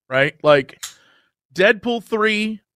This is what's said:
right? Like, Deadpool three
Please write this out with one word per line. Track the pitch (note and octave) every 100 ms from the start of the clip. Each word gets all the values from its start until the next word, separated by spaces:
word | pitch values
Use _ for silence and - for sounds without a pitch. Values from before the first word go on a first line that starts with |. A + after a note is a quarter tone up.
| -
right? | C3 D3 -
Like, | D3+ D3 C3+ - - - _ _ _ _ _
Deadpool | C3+ G3 A3 A#3+ A#3
three | - A3 G#3+ G#3+ A3 A3 _